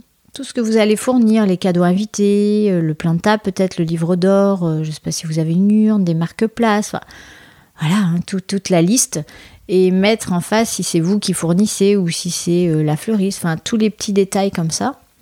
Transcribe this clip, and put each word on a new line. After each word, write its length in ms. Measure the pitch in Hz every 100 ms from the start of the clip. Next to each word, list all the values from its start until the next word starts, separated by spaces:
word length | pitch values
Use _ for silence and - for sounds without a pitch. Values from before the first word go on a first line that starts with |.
| - _ _
tout 120 | - 262
ce 80 |
que 80 | -
vous 160 | 220 220
allez 180 | 214 208
fournir, 500 | - 254 220 220 202
les 120 | 180
cadeaux 260 | 190 175
invités, 840 | 175 185 214 - 202 202 208 208 208
euh, 120 | 180
le 120 | 160
plan 200 | 151 170
de 60 | 170
table, 220 | 208 214
peut-être 340 | 196 185 185 -
le 80 | 165
livre 300 | 165 165 180
d'or, 500 | 185 196 196 190 175
euh, 180 | 156
je 80 | 156
sais 100 | 151
pas 80 | 165
si 140 | 160 165
vous 120 | 160
avez 140 | 160
une 180 | 170 202
urne, 320 | 214 214 214
des 100 | 175
marque-places, 800 | 165 165 - 226 - 233 208 208
enfin, 100 | - - - - - - - _ -
voilà, 160 | 156 202
hein, 240 | 185 170 -
tout, 140 | 196
toute 280 | - 196 -
la 120 | 175
liste. 400 | 170 254 - 160 147 - - - -
Et 220 | 185 185
mettre 420 | 185 202 220 -
en 80 | 180
face 300 | - 214 226
si 120 | -
c'est 160 | 175 170
vous 200 | 165 208
qui 120 | 196
fournissez 640 | 175 165 175 214 - 196 202
ou 140 | 175
si 220 | - 175
c'est, 360 | - - 175 180
euh, 160 | 156
la 140 | 151 156
fleuriste, 420 | - 220 190 196
enfin, 160 | 170 165
tous 220 | - 226
les 120 | 220
petits 220 | - -
détails 400 | 202 190 202 196
comme 200 | 190 160
ça, 280 | 156 233 285 _ _